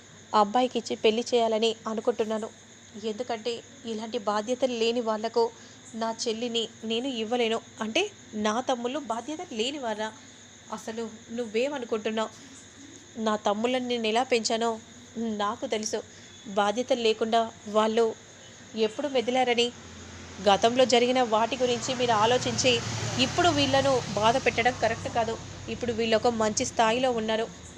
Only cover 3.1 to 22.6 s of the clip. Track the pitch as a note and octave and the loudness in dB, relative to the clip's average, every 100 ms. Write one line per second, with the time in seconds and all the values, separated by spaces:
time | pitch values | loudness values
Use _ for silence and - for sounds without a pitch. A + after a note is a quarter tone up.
3.1 | G#3 B3 A#3 A3+ A#3 - - A#3 A3 A3+ | -6 -6 -6 -6 -8 -10 -14 -10 -8 -6
4.1 | A#3+ G3+ G#3 G#3+ B3 C4 A#3+ A3+ A#3 A3+ | -4 -2 -2 -2 0 0 2 0 2 0
5.1 | G#3+ A3+ A#3+ A#3 - - - - A3+ A3+ | -2 0 2 0 -2 -18 -20 -16 -6 -6
6.1 | A3+ A#3+ A3 A#3+ A3+ A3 - A3 A3+ C4 | -4 -4 -4 -4 -2 -4 -6 -6 -4 -4
7.1 | B3 G#3+ B3 A#3 A3+ - - A3 A3 G4+ | -4 -2 0 0 -2 -6 -8 -4 -2 -2
8.1 | - - G#3+ G#3+ G#3+ B3+ B3 A#3+ C#4 C4 | -4 -12 -4 -2 0 -2 -2 -2 -6 -4
9.1 | A3+ A#3 D#4 F4+ A3+ A#3 D4 B3 G#3 A3 | -6 -6 -10 -8 -4 -4 -4 -4 -4 -6
10.1 | G#3+ - - - - - A3 - A3+ A3+ | -8 -18 -20 -20 -20 -14 -12 -10 -8 -8
11.1 | G#3+ - A#3 A#3 G#3+ C4 C#4+ A#3+ A3+ A3 | -10 -10 -8 -4 0 0 -2 -4 -4 -2
12.1 | A3 A3 - - - - - D4 - - | -2 -4 -6 -20 -20 -20 -20 -20 -20 -16
13.1 | - A3 G#3+ G#3+ G#3 A#3 B3+ B3 A#3+ A3 | -4 -2 0 0 0 0 0 -2 -2 0
14.1 | A3 B3+ A#3+ G#3+ A3+ A#3 A3 - - - | 0 2 0 0 0 0 -4 -8 -20 -14
15.1 | A3+ A3+ G#3 G3+ A#3 C4+ A3 A3 A3 - | -6 -4 -2 -2 -4 -4 -4 -2 -4 -6
16.1 | - - - - G3 G#3 G#3 B3 B3+ A3+ | -16 -20 -18 -4 2 2 2 0 2 2
17.1 | A3 A3+ A3+ A3+ - G#3+ G#3 A3 A3 A3+ | 2 2 2 2 -4 -2 2 4 4 2
18.1 | - - - - - - A3 A3 G#3+ C#4+ | 0 -12 -20 -20 -20 -12 -2 -2 0 -2
19.1 | C4 A#3 B3+ B3+ A#3+ A#3+ - - - - | 0 0 2 4 4 2 -2 -14 -18 -16
20.1 | - - - G3 F#3+ A#3 B3 B3+ A#3+ A#3+ | -16 -16 -2 4 6 6 4 6 6 4
21.1 | B3+ B3 G#3+ A3+ B3 B3 A#3+ A#3 B3 B3 | 4 2 2 0 0 0 0 -2 0 2
22.1 | A3 A3 B3 B3+ A3 | 4 4 4 2 0